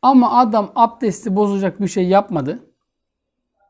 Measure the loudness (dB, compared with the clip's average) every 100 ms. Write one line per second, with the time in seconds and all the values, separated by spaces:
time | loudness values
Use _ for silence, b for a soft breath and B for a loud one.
0 | 4 4 4 2 2 0 -2 0 0 0
1 | -6 -4 -4 -2 0 -2 -4 -4 -6 -2
2 | 2 2 0 -6 -6 -10 _ _ _ _
3 | _ _ _ _ _ _